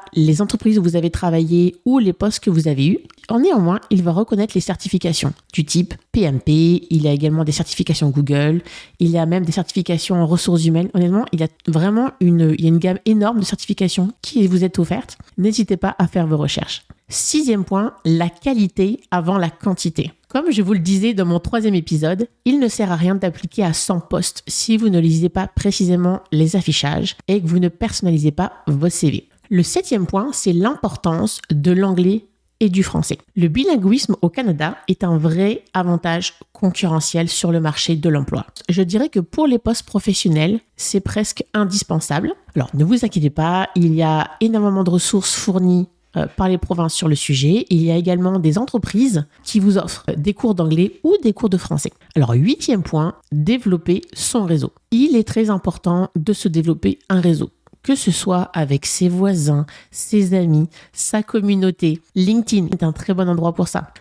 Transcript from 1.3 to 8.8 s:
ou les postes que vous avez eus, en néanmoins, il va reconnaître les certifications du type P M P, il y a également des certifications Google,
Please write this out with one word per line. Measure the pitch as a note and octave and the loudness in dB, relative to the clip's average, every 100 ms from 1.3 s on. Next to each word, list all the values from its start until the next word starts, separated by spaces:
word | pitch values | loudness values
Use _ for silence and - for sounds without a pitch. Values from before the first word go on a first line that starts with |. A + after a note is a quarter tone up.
| E3 E3 F3 F3 - | 0 2 4 2 0
ou | - C4 | 0 2
les | G3+ | 2
postes | F3+ G#3 - | 0 -2 -2
que | - | 0
vous | E3 D#3 | 2 2
avez | C3+ C#3+ | 2 0
eus, | G#3+ - - - | 0 -4 -18 -4
en | A#3 | 0
néanmoins, | E4+ C#4 E3+ F#3+ - | 2 2 2 0 0
il | G3 | 0
va | E3+ | 2
reconnaître | D#3+ A3 G#3 G#3+ F#3 | 0 0 -2 -2 -2
les | |
certifications | - F3+ - F3+ E3+ D#3 C#3+ - _ | -4 -6 -4 -2 -2 -2 -4 -6 _
du | - D3+ | -6 -2
type | F3 F3+ - _ | 0 -2 -6 _
P | A#3+ | -2
M | F3 C3 | 0 0
P, | - D3+ E3 F3 - | 2 4 4 2 2
il | D#3+ | 0
y | D3+ | 2
a | |
également | C#3+ D3+ D#3+ | 0 0 0
des | D#3 | -2
certifications | D3+ E3 - - D3+ D3 | -2 -4 -6 -4 0 0
Google, | C#3 C#3+ C#3+ D3 E3 - - | 0 0 0 0 0 -4 -20